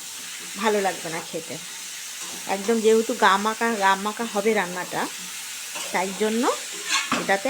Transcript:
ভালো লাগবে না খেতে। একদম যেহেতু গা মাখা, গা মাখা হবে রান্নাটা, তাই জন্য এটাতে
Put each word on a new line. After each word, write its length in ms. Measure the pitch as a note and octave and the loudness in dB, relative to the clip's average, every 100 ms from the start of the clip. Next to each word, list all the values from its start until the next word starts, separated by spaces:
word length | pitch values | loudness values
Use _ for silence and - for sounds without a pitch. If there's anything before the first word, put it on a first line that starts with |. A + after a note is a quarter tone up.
| - - - - - G3 | -12 -12 -10 -10 -10 -2
ভালো 180 | A3 G#3 F#3+ | 2 4 2
লাগবে 220 | E3+ E3 | -2 -4
না 60 | D3+ - | -6 -6
খেতে। 260 | E3 - D3+ F3+ - - - - - - - - | -8 -8 -10 -10 -10 -10 -10 -10 -10 -10 -8 -4
একদম 220 | G3 G3 A3+ | -2 0 4
যেহেতু 280 | G#3+ A3 A3+ A#3 | 6 6 4 4
গা 100 | G#3 G3 | 6 6
মাখা, 240 | G#3+ G#3+ A#3 A3 | 2 0 0 4
গা 100 | F#3+ G3 G#3 | 4 4 0
মাখা 180 | G#3 A#3 | -4 -2
হবে 160 | G3+ G#3+ G#3 | 0 2 2
রান্নাটা, 420 | F3 F3+ F3 D#3 B3+ - - - - - - - - | 0 -4 -4 -4 -4 -6 -10 -10 -10 -10 -8 -8 -4
তাই 180 | F#3+ G3 F#3+ | -2 -2 0
জন্য 220 | G#3+ A3+ D4+ D5+ - - - - - - | 2 4 2 0 -4 -8 -2 -2 0 0
এটাতে 280 | F3 F#3+ | 2 2